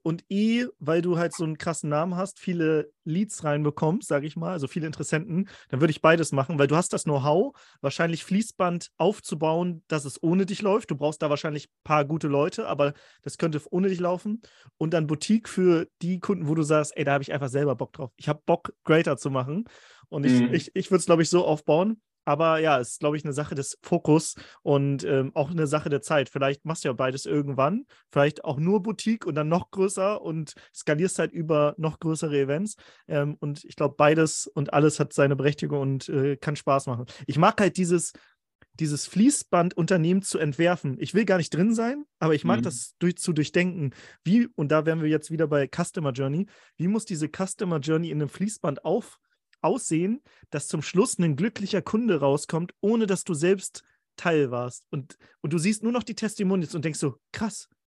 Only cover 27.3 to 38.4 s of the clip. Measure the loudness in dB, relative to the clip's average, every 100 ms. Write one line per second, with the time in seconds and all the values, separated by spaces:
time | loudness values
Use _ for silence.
27.3 | -2 -2 0 0 0 -6 _ _ 2 2
28.3 | 0 -6 -2 0 0 0 -4 -2 -2 -2
29.3 | -2 0 0 -2 -2 -2 0 -2 -2 -6
30.3 | -8 -8 -14 -20 -8 -2 0 0 0 -4
31.3 | -2 0 2 2 0 -4 -4 -4 -2 -2
32.3 | 0 0 -2 -4 -8 -20 _ -4 -2 -2
33.3 | -4 -8 -8 -10 -2 -2 4 4 6 4
34.3 | 0 -6 -4 0 4 4 4 0 2 2
35.3 | 4 0 0 -2 -2 -2 -2 -2 0 0
36.3 | -2 -4 -4 2 0 0 -6 -8 -12 -4
37.3 | 4 4 4 2 2 2 0 -2 -12 _
38.3 | _